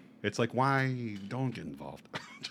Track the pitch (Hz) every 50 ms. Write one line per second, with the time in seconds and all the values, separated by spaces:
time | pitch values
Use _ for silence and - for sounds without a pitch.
0 | - - - - - 104 - - 117 117 - 117 131 139 135 135 131 131 127 123
1 | 120 110 104 98 98 101 131 127 135 127 - - 80 78 69 71 73 69 - -
2 | - - - - - - - - - -